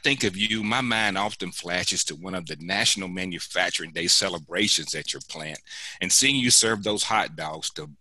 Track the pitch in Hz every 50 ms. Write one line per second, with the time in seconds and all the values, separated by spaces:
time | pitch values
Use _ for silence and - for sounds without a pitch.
0 | - - 139 131 - 104 92 95 104 107 110 110 104 107 113 131 131 120 113 110
1 | 110 104 95 95 101 107 - - 95 87 - - - 87 87 90 90 - 95 90
2 | - - 78 76 87 95 92 92 87 78 80 73 80 87 95 101 113 - - 101
3 | 95 92 90 92 92 92 87 82 - - - 90 90 87 - - 82 82 78 85
4 | 85 87 - - 104 98 87 85 76 - 85 92 107 104 - - 78 - - 76
5 | 73 - - 69 - - - 80 78 78 78 - - - - - - - - -
6 | 92 92 - - 131 135 139 135 123 120 - - 113 113 113 104 98 107 104 101
7 | - - 110 110 85 - 80 80 80 78 78 80 - - - - 78 76 71 -